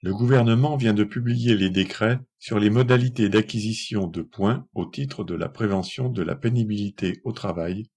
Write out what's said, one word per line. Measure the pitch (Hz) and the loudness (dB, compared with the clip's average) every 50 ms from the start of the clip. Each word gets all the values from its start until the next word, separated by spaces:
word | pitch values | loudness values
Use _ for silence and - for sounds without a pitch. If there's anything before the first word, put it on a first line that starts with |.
Le | - 90 95 | -4 -4 -2
gouvernement | 104 120 120 135 127 117 117 113 117 131 151 151 | 0 2 4 4 4 6 4 4 4 2 2 0
vient | 143 123 110 104 | 0 2 2 4
de | 104 | 2
publier | 107 104 - 123 120 120 120 123 117 120 113 | 2 0 0 -4 -2 0 0 0 2 2 4
les | 101 95 95 | 4 4 2
décrets | 90 98 95 92 - - 107 110 123 135 135 _ _ _ | 2 0 0 0 0 0 0 0 0 0 -4 _ _ _
sur | - - 117 104 | -10 -4 0 2
les | 104 104 | 4 4
modalités | 107 120 127 120 127 123 123 127 120 - 110 101 | 4 4 4 6 4 4 4 0 2 2 2 4
d'acquisition | 98 110 107 - - 113 104 110 110 110 - - 110 104 95 | 4 4 2 2 -4 -4 -2 -4 -4 -6 -8 -6 -4 -4 -4
de | 87 80 87 | -4 -4 -8
points | 80 82 - - 98 101 123 135 131 _ _ | -10 -10 -6 -2 0 0 0 -2 -6 _ _
au | - 85 | -8 -8
titre | 82 - - 139 135 - - 101 | -8 -6 -8 -8 -8 -6 -10 -8
de | 85 87 | -6 -4
la | 82 82 82 | -6 -6 -6
prévention | - - 117 104 98 95 90 - - - 127 127 | -4 -4 -2 0 0 -2 -4 -6 -6 -6 -4 -4
de | 120 95 | -2 -4
la | 87 82 - | -4 -4 -4
pénibilité | - - 120 120 123 113 107 107 104 101 101 98 - 101 92 92 - _ | -4 -2 -2 0 0 0 0 -2 -4 -4 -6 -6 -4 -4 -4 -4 -4 _
au | 113 | -10
travail | 110 - - 101 85 87 82 85 90 101 110 _ _ | -8 -6 -6 -6 -4 -4 -4 -4 -6 -8 -10 _ _